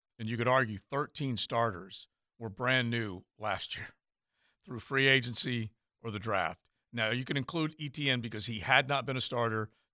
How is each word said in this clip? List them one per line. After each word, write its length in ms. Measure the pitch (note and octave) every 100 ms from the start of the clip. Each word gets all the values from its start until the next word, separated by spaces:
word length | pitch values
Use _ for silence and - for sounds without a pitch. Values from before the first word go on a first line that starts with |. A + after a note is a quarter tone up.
| _ _
and 100 | A2
you 80 | A#2
could 120 | A#2+
argue 300 | C3 A#2+ G2+
thirteen 580 | - C#3 D3 - C#3 A2+
starters 720 | - A#2+ A#2 F2+ F#2+ - - _ _ _
were 100 | A2+
brand 420 | G2 B2+ B2+ A#2
new 320 | A#2 G#2+ F#2 - _
last 380 | G#2 F#2+ - -
year 120 | - - _ _ _
<laughs> 380 | _ _ _ -
through 160 | A#2+
free 260 | - C3+ C3+
agency 600 | C3+ A#2 A2+ C#3 A#2+ A2 - _ _
or 80 | A#2
the 80 | G#2
draft. 420 | A2 G2+ E2+ F2 _ _ _
Now, 180 | A#2 A2
you 140 | A#2+ B2+
can 120 | C#3
include 380 | C3 E3+ D#3 D#3+
E 100 | D3
T 220 | C#3+ C#3+
N 100 | B2+
because 260 | A#2 G#2+ G#2
he 140 | A2
had 280 | F2+ C3 C3
not 160 | C#3 B2
been 100 | C3
a 40 |
starter. 500 | - B2 A#2 A2 G#2+ _ _